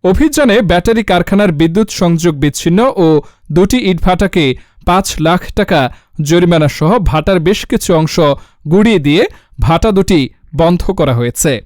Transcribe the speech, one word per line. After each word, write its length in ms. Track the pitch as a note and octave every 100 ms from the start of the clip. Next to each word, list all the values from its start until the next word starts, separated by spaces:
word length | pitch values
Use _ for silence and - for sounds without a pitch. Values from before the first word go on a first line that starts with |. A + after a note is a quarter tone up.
| F#3
অভিযানে 460 | F#3 D4+ D4+ C4 G#3 F#3+
ব্যাটারি 320 | F3 G3+ A3+ G#3+
কারখানার 400 | F3+ E3+ G3+ G#3 D3
বিদ্যুৎ 280 | E3 F3 A3 -
সংযোগ 340 | F3 E3+ E3+ D3
বিচ্ছিন্ন 380 | D3 - E3+ F3+ B3+ G3+
ও 20 | E3 D3+ - _ _ D3+
দুটি 220 | G3 B3+ G3+
ইটভাটাকে 540 | F3 - F3+ G3 F3+ C#3+ B2 - _ -
পাঁচ 180 | F3+ G3 - D#3
লাখ 140 | F#3 - -
টাকা 220 | G3+ E3+ B2+ - _ - D3
জরিমানা 400 | E3+ F3 E3+ D3 -
সহ 120 | D3+ A#3+ E3+
ভাটার 280 | D#3 D#3 F#3 D#3+
বেশ 120 | G#3 -
কিছু 200 | A#3 - E3
অংশ 160 | D#3 - D3+ C#3 - _ D3
গুঁড়িয়ে 320 | F#3 A3 G3+ C#3+
দিয়ে 160 | D#3 F4 - _ -
ভাটা 260 | - E3 A3+ G3
দুটি 220 | F#3+ F3 B2+ _ _ C#3
বন্ধ 220 | E3 F3 - G#3+
করা 160 | D3 A#2+
হয়েছে। 340 | A#2+ - D#3+ A#2